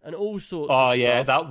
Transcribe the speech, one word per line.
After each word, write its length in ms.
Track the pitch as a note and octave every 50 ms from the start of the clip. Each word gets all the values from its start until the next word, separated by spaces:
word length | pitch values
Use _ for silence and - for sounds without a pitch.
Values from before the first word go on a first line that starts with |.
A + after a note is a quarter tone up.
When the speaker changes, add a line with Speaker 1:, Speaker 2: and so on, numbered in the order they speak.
| _
Speaker 1:
and 100 | D3+ E3
all 280 | F#3 G3+ G#3+ G#3 F#3+
sorts 300 | - - F#3+ D#3+ D3 C#3+ C3+
Speaker 2:
Oh, 180 | C3 C3 B2+
Speaker 1:
of 60 | B2 B2
Speaker 2:
yeah, 220 | A#2+ A#2+ A#2+ B2
Speaker 1:
stuff. 80 | C3 C3
Speaker 2:
that'll 200 | C3 D3+ E3 D3